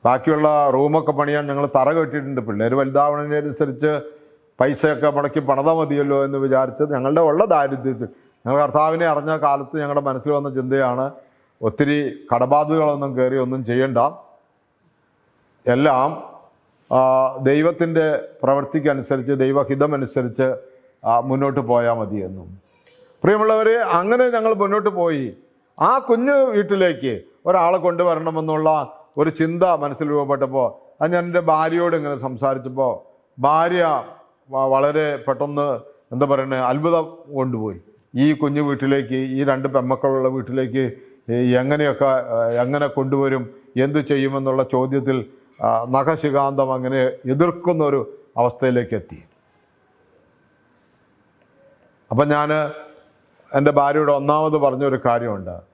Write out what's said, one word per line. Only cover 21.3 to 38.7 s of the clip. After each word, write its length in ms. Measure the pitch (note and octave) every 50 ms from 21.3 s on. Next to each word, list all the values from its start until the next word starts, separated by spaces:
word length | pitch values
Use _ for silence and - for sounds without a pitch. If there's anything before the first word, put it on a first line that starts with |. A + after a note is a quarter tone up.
| C3 C3+ C#3 C#3 C3+ C#3+
പോയാൽ 340 | B2+ A#2 B2 A#2+ A#2+ A#2 A#2
മതിയെന്നും. 540 | A#2 A2 G2 G2+ G#2 F#2+ F2+ F#2+ F#2+ F2 F2 F#2 G2 _ _ _ _ _ _ _ _ - _ _ _ -
പ്രിയമുള്ളവരെ, 520 | E3+ G#3 G#3+ G#3+ A3 A3 A3 A3 A3 A3+ A#3 A3+ F3+ F3 E3+
അങ്ങനെ 300 | F3+ G3+ A#3 B3 B3+ B3
ഞങ്ങൾ 240 | A#3+ A3+ A3 A3 A3+
മുന്നോട്ട് 360 | G3 G3+ G3 G3 G#3+ F3+ G#3
പോയി. 360 | F#3+ F3 E3+ E3+ D#3+ C#3+ C3 A2+ F2 - _ _ _ _ _ _ _ -
ആ 200 | D3 F#3 B3 C4+
കുഞ്ഞു 340 | C4 B3+ A#3 A3+ B3 C#4 C#4+
വീട്ടിലേക്ക് 880 | C#4 C4+ B3+ A3 G#3 G#3 E3+ G3+ F#3+ F#3 F3+ D#3+ B2 C3 C3 A#2 F#2+ - - _ _ _
ഒരാളെ 320 | E3 F#3 F#3 E3+ E3+ F3+ F#3
കൊണ്ടുവരണമെന്നുള്ള 920 | E3+ F3+ E3+ E3+ F3+ F3 E3 D#3 D#3+ E3 D#3+ D#3+ D#3 D#3 D#3 D#3 D#3 D#3 D#3 D3+ C#3 A#2+ - - - _ _ C#3+
ഒരു 120 | D3 D#3+
ചിന്ത 340 | D#3 D#3 D#3+ D#3+ E3+ F3 F#3
മനസ്സിൽ 460 | F#3 E3+ D3+ D3 C#3+ C#3 B2 D#3 D3
രൂപപ്പെട്ടപ്പോൾ, 580 | D3 D3 C#3+ C3+ C#3+ C3+ C3+ B2+ C3 C3+ B2 A2+ - - - - - _
അത് 120 | C#3+ E3 F3
ഞാൻ 100 | F3 F3
എൻ്റെ 160 | F3 E3+ F3+
ഭാര്യയോട് 560 | E3+ D#3+ D#3 D3+ D#3+ D#3+ E3 E3+ F3 F3 E3
ഇങ്ങനെ 220 | D#3+ D3 D3 C#3+ C3
സംസാരിച്ചപ്പോൾ, 760 | A#2+ C3+ B2+ A2+ C#3 C3+ C3+ C3 B2 C3 B2+ C3+ C3+ B2+ G#2+ - - - _ _ _ _ _ -
ഭാര്യ 420 | B2 C#3 D3+ D#3+ E3 F3 F3+ F3+ E3+ D#3+ D3+ C3 G#2+ A2 - - - _ _ _ _ C3
വ-, 180 | C3+ C3+ C3+ C3+ C3+
വളരെ 500 | C3+ C#3 C#3+ D3 D#3 D#3 D3 C#3+ C3+ B2 C#3
പെട്ടെന്ന്, 400 | C3+ B2 D3 C#3+ D3 D3 C#3+ C#3+ C3 A2+ - - - _ _ _
എന്താ 140 | A#2+ B2 D3
പറയുന്നത്, 340 | C#3 C#3 C3+ C3 C3+ C3+ B2+
അത്ഭുതം 460 | B2+ B2 B2+ D3 D3+ E3+ E3+ E3 D#3+ D#3+ - - - - C#3+
കൊണ്ടുപോയി. 440 | C3+ C3 C3 B2 A2+ G#2+ G#2+ F#2+ F2 - - _ _ _ _ -
ഈ 180 | A#2+ C#3 D3+ D3+
കുഞ്ഞു 280 | D3 D3+ C#3+ C#3+ D3
വീട്ടിലേക്ക്, 540 | D3 C#3+